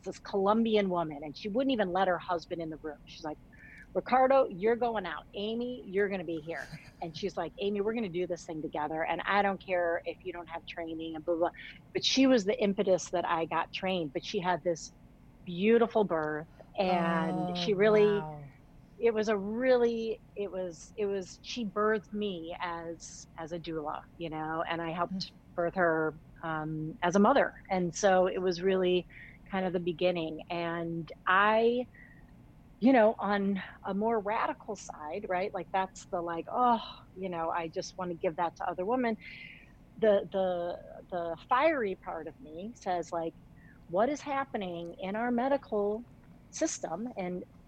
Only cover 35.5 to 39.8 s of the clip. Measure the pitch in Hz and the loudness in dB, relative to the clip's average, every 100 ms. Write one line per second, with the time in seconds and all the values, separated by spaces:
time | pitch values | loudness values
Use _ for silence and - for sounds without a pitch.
35.5 | 190 165 196 190 - - 180 170 170 - | -4 -4 -2 -2 -4 -6 -4 -4 -4 -4
36.5 | 247 247 226 - - - - 190 170 165 | 2 4 4 0 -16 -18 -10 -6 -4 -2
37.5 | - 165 185 165 - 180 170 190 160 170 | -2 -4 -6 -8 -6 -8 -2 -2 0 -4
38.5 | - - 170 185 254 240 220 - - - | -2 -6 -4 -2 0 0 -2 -8 -16 -18
39.5 | - - - | -18 -20 -20